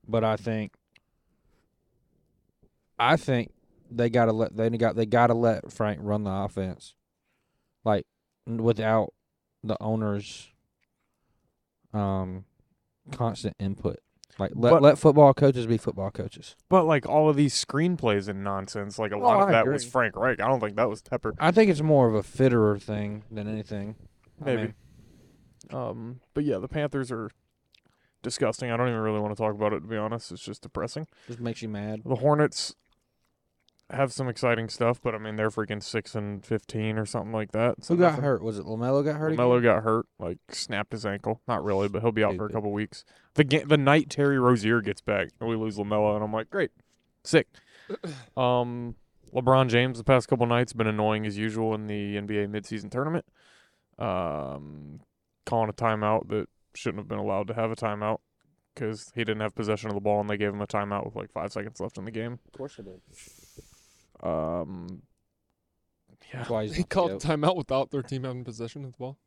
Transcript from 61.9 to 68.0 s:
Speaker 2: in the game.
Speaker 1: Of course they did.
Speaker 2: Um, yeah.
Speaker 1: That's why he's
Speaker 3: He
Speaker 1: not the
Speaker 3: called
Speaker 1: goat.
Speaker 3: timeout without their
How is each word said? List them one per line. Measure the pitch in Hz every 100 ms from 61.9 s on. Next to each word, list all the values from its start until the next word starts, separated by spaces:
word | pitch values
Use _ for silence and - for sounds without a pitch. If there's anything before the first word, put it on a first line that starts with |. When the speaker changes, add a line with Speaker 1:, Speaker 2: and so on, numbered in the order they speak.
| -
Speaker 2:
in |
the | 98
game. | 110 117 120 _
Speaker 1:
Of | -
course | 135 -
they |
did. | 98 92 _ - - - - - - _ _ _ _ _
Speaker 2:
Um, | - 80 80 87 80 92 87 90 _ _ _ _ _ _ _ _ _ _ _ _ _
yeah. | 131
Speaker 1:
That's | 117
why | 113
he's | 107
Speaker 3:
He | 160
Speaker 1:
not | 175
the |
Speaker 3:
called | 190 175
Speaker 1:
goat. | 196
Speaker 3:
timeout | 147 156 151 180
without | - 131 139
their | 143